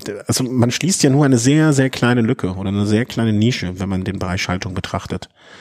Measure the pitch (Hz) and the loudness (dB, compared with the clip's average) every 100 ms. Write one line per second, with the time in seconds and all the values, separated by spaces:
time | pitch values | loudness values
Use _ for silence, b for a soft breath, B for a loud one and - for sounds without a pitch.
0 | - - - - 127 127 120 - 160 - | -4 -10 -4 -4 -2 2 2 2 -2 2
1 | 143 135 143 123 123 151 156 135 131 - | 4 4 4 4 4 4 4 4 0 0
2 | 120 123 113 139 92 92 95 101 101 107 | 2 2 2 0 -4 -4 -4 0 2 0
3 | 123 135 113 104 113 127 87 90 95 95 | 0 -2 0 2 2 0 -6 -6 -4 -4
4 | 92 92 92 92 - 92 92 92 - 95 | -4 -4 -4 -4 -4 -6 -6 -8 -6 -8
5 | - 92 - B B B | -8 -10 -12 B B B